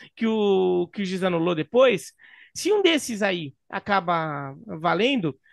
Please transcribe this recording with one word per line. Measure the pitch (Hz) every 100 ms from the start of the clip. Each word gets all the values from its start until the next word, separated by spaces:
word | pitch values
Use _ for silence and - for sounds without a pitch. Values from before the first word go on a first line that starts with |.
| - -
que | 226
o, | 220 202 190 185 180 175
que | -
o | 190
juiz | 185
anulou | 185 170 170
depois. | 160 151 240 262 196 - - - - -
Se | - 339
um | 415
desses | 359 311 - 208
aí | 202 180 143 - -
acaba | 190 - 196 175 170 160 143 139 139 220
valendo, | 165 170 170 247 269 160 - _